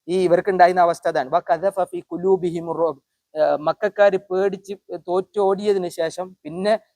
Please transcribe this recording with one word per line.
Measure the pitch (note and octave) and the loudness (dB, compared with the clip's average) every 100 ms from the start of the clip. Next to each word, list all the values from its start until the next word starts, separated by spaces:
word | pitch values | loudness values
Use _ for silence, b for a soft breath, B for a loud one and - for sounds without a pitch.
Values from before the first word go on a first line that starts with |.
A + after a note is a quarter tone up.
| - | -4
ഈ | F#3 | 0
ഇവർക്ക് | F3+ F3 G3+ | 2 2 2
ഉണ്ടായിരുന്ന | F#3 F3+ F#3 | 4 4 6
അവസ്ഥ | F3 E3 E3+ | 2 0 -2
അതാണ്. | D#3 C3 | -2 -2
"വഖദഫ | E3 - E3 F#3+ F#3+ | -2 0 -2 -2 -2
ഫീ | F3+ F3 | -4 -6
ഖുലൂബിഹിമുർ | - E3+ F#3 F#3+ E3+ E3+ E3+ D#3+ | -10 -4 0 0 0 -4 -6 -2
റുഅബ്", | E3 C#3 _ _ _ D#3 | -2 -2 _ _ _ -2
ഏ, | D3+ C#3+ | 0 0
മക്കക്കാര് | D#3 D#3 G#3 G3+ G3+ F#3+ | -2 -2 -4 2 2 2
പേടിച്ച് | F#3+ F#3 G3 F#3+ - G3+ - F3 | -2 -2 -2 -4 -10 -16 -14 -14
തോറ്റോടിയതിന് | F3+ F3+ F#3 G#3 G3 G3 G#3 G3 F3 | -4 -4 -4 -2 0 0 0 0 -2
ശേഷം | E3+ D#3+ - F#3 F#3 | -4 -6 -6 -10 -12
പിന്നെ | D3+ E3+ G3+ G#3+ - | -12 -4 -2 -2 -4